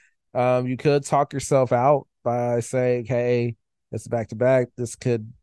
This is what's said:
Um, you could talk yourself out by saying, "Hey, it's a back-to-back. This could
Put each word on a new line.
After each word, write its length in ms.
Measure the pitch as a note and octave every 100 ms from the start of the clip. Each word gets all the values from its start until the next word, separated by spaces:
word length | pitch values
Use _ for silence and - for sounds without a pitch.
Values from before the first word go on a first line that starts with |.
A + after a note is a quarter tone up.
| _ _ _
Um, 360 | B2+ B2 B2+ B2+
you 80 | B2+
could 280 | D#3 C#3+
talk 280 | C#3 C#3+ C#3+
yourself 400 | C#3 - C#3 B2+
out 340 | B2 B2+ D3 - _
by 380 | B2+ A#2+ A#2+ A#2+
saying, 460 | A#2 C3 B2+ B2 A#2
"Hey, 500 | B2 A#2+ B2 A#2+ A2+ _ _ _
it's 160 | A2 -
a 40 |
back-to-back. 580 | A#2 A2 A2 B2 C3 B2 -
This 180 | A#2+
could 380 | - B2+ A#2 A2 -